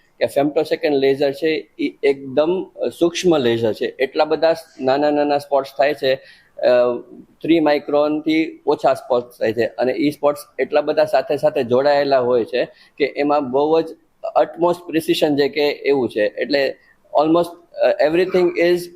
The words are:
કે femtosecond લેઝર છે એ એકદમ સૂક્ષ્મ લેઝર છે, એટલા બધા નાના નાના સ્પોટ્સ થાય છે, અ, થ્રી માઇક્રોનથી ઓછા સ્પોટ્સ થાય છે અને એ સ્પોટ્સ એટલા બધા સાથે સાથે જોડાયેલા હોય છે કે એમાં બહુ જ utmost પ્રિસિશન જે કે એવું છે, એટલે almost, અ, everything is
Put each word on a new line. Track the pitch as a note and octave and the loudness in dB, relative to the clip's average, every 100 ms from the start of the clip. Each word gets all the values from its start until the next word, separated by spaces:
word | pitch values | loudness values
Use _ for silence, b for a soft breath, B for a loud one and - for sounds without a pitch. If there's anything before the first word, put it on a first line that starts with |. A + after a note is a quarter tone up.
| _ - | _ -4
કે | A#2+ C#3+ | -2 0
femtosecond | D3 D#3 D3+ D#3+ D#3 | 0 0 -2 -2 0
લેઝર | C#3 C3+ C3+ C#3+ | 2 2 2 0
છે | C#3 D#3+ D#3 - - | -2 -2 -2 -6 -8
એ | C#3+ - | -8 -2
એકદમ | C#3 C#3 C3+ C3 D#3 F#3 - - B2 - | -2 -2 -2 -2 0 -2 -6 -8 -6 -2
સૂક્ષ્મ | E3+ E3+ F3+ D#3 | -2 0 2 2
લેઝર | A#2+ A2+ A2+ | 2 0 -2
છે, | G2+ A#2+ - | -2 -6 -4
એટલા | C3+ D3+ | -4 -2
બધા | D3+ D#3 D#3+ E3 - - | -2 2 0 0 -6 -6
નાના | B2+ C#3 D3 | -2 0 0
નાના | D3 D3 C#3+ | 0 0 -2
સ્પોટ્સ | - C#3 - - | 0 -2 -2 -2
થાય | C#3 | 0
છે, | D3 C3+ | 0 -2
અ, | C3 - - _ - B2 B2 B2 B2 - - - _ | -2 -6 -20 _ -2 2 4 2 -2 -8 -20 -20 _
થ્રી | D3+ E3 | 0 2
માઇક્રોનથી | D3+ D3 C#3+ C#3+ D3+ D3+ D#3 D#3+ D#3+ - - | 2 0 0 0 0 -2 -2 -2 -2 -6 -4
ઓછા | D3 D3+ | 0 0
સ્પોટ્સ | C3 - B2 A#2+ - | 0 0 -2 -2 -6
થાય | A2+ | -4
છે | A2+ | -2
અને | A2+ - B2+ | -2 -2 -2
એ | A#2 C#3+ | 0 -2
સ્પોટ્સ | D3 D3 D3 - - | 0 -2 -2 -8 -6
એટલા | C3 D3 | -2 0
બધા | D3 D3+ | 0 0
સાથે | D3+ C3+ C3 C#3+ | 2 0 0 0
સાથે | D3+ D3 | 0 0
જોડાયેલા | A#2 B2 C#3+ C#3+ C#3+ C3+ | 0 2 2 2 2 2
હોય | B2 B2 | 2 0
છે | G#2+ B2 D#3+ b b - | 0 -4 -4 b b -4
કે | C#3+ - | -4 -2
એમાં | D3 D3 C3+ | 0 0 0
બહુ | C3 D3+ D#3+ | 0 2 2
જ | D#3+ - _ _ - - | 0 -10 _ _ -2 0
utmost | D#3+ - E3+ F3 - | 0 0 0 -2 -4
પ્રિસિશન | D3+ D#3+ E3 D#3 C#3+ | -4 -2 0 0 2
જે | C#3 | 0
કે | D3+ D3 | 0 -2
એવું | - - C#3 A2+ | 0 0 0 0
છે, | A2+ G#2 - | 0 -2 -2
એટલે | B2 C#3+ C3+ - b b - - | -2 -2 -2 -6 b b -4 0
almost, | D#3 E3+ E3+ - _ - | 2 2 0 -6 _ 0
અ, | B2 - C#3+ | 0 2 2
everything | E3+ F#3 F#3 F3 E3+ F3 | 2 2 2 2 2 2
is | F3 E3+ | 0 -4